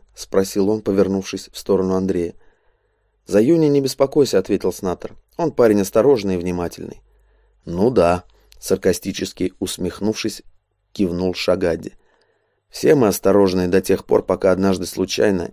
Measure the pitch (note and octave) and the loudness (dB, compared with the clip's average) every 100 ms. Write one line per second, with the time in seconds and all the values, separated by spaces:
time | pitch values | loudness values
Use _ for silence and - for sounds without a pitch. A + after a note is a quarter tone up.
0 | _ - - G2 F#2+ G#2 G2 A2 G#2 G2 | _ -20 -4 -2 -2 0 -2 -2 0 0
1 | F#2+ G2 F#2+ F#2+ - - - F#2+ F#2 F#2+ | 0 -2 -4 -10 -12 -8 -2 0 0 0
2 | F#2+ F2+ E2+ - _ _ _ _ _ _ | 0 -2 -4 -8 _ _ _ _ _ _
3 | _ _ - G2+ A#2+ E3 D3+ C#3+ C3+ - | _ _ 0 2 4 4 2 2 0 0
4 | C3+ D3+ B2+ F#2+ - G2 F#2 - F#2 E2+ | 0 2 2 2 0 -2 -2 -4 -6 -6
5 | - - _ - E3 D3 A#2 G#2 F#2+ A2+ | -10 -16 _ -6 -4 2 4 4 2 2
6 | B2 B2+ G2 F2+ F2 F2+ E2+ F2 E2 - | 4 2 0 -4 -4 -4 -6 -8 -16 -18
7 | _ _ _ _ _ _ E2 E2+ A#2 A2 | _ _ _ _ _ _ -8 0 2 4
8 | E2+ F2+ - _ _ - - F#2+ F#2+ F2 | 2 2 -6 _ _ -14 -4 -2 0 -2
9 | F#2+ - F#2+ - F2+ - F#2 - F2+ - | -4 -6 -8 -6 -6 -6 -8 -6 -8 -4
10 | G#2 A2 G#2+ - - - _ _ _ - | -4 -4 -6 -10 -16 -20 _ _ _ -4
11 | F#2+ F2 F#2 F2+ - F2+ F2+ E2+ - - | -2 -2 -4 -2 -2 0 0 -2 -8 -18
12 | _ _ _ _ _ _ _ - C3+ D3 | _ _ _ _ _ _ _ -2 2 4
13 | G#2+ F#2 G2 G2+ G2 F#2 F2+ F#2+ F#2 F#2 | 4 2 2 4 4 2 0 0 2 -2
14 | - A2 - F2+ G2 F#2 G2 F#2 F2+ - | 0 0 0 0 2 2 0 -2 -4 -6
15 | F#2 - G#2 F#2+ E2 | -4 0 0 0 -4